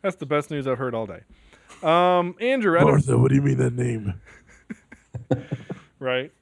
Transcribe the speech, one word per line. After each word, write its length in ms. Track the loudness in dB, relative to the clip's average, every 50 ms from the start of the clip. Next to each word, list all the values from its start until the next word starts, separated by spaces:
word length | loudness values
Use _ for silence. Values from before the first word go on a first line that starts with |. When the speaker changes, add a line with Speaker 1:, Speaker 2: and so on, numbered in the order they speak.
Speaker 1:
That's 140 | -4 -6 -6
the 80 | _ -6
best 260 | -2 -2 -2 -2 -4
news 160 | -8 -6 -2
I've 100 | -2 -2
heard 160 | -2 -2 -4 -4
all 120 | -6 -6
day. 140 | -8 -10 -16 _ _ -20 _ _ _ -20 _ _ _ -20 -4
Um, 540 | 0 2 4 4 4 4 4 2 0 -2 -4 -4
Andrew, 360 | -2 -2 0 2 2 2 4
out 60 | 6 6
of 40 | 6
Speaker 2:
Martha, 280 | 4 4 2 2 2
what 120 | 2 4 4
do 60 | 4
you 60 | 2
mean 160 | 2 2 0
that 160 | 0 0 -2 -2
name? 400 | -2 -4 -4 -4 -4 -6 -8 -8 -8 -14 -20 -20 -20 _ _ -20 _ _ _ -20 _ _ _ -20 _ _ _ -16 -16 -4 _
Speaker 1:
<laughs> 140 | -4 -4 -4 -10 -12 -12 -10 -14 -16 -16 -16 _ _ _
Right. 340 | -6 -4 -2 -2 -4 -6 _ _